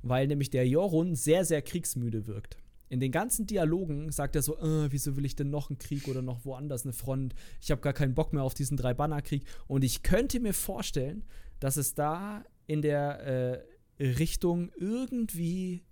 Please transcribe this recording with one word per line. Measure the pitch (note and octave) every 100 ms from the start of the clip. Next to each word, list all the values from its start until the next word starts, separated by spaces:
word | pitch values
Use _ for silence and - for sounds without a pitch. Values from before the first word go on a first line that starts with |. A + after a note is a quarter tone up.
weil | B2 B2+ C#3
nämlich | C#3+ C3+
der | C3 B2+
Jorun | C#3+ G3 D#3+ F3 D3
sehr, | D3+ E3+
sehr | F3+ D#3
kriegsmüde | - F3 - B2+ A#2 A2+ A2
wirkt. | G2 - - - - -
In | B2+
den | C3
ganzen | D#3 A#3 - G#3
Dialogen | G#3 D#3+ E3+ F3+ D3 D#3
sagt | D3 C#3+ -
er |
so, | - D#3
„Äh, | D#3+ C3+ D3
wieso | C#3 C#3+ C3+
will | C#3
ich | -
denn | C#3
noch | D3 C#3+
einen | C3+
Krieg | - C#3 C#3
oder | C3
noch | B2+ A#2+ B2+
woanders | B2+ D3 B2+
eine | C3+
Front? | A#2 B2 C3 C3 - - -
Ich | -
hab | C#3+
gar | C#3+
keinen | C3 C#3
Bock | B2+ D#3
mehr | C#3+
auf | C3
diesen | - C3+ C#3
Drei-Banner-Krieg.“ | B2 B2 D3 D3 - C#3 - - -
Und | C3+
ich | C3 -
könnte | - F#3+ - B3
mir | B3
vorstellen, | - - F#3+ - D3 C3 G3 - - - -
dass | C3+ C#3
es | C#3
da | - D3 E3 G3+ G#3+ - _ -
in | D3+
der, | D3 C#3+ C#3+ C#3+ - B2+ B2 B2+ - - _ _
äh, |
Richtung | C3+ B2 E3 - F3 F3 F3 -
irgendwie | F#3 A#3 C4 B3 A3+ E3+ E3+ F#3 F#3 F3+ -